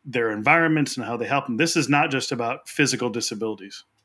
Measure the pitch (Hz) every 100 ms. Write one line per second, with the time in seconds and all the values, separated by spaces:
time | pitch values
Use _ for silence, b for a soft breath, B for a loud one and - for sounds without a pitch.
0 | 143 120 113 107 117 165 165 156 139 -
1 | 113 120 113 139 131 113 165 165 139 143
2 | 160 135 - 123 117 131 - - 143 120
3 | 123 113 - 110 110 101 98 - - _